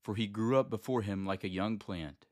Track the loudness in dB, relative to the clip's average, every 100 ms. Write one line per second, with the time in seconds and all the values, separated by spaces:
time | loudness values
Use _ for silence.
0 | -2 0 0 0 4 4 4 -2 0 0
1 | 0 -2 -2 -2 -2 0 0 -2 -4 -6
2 | -6 -10 _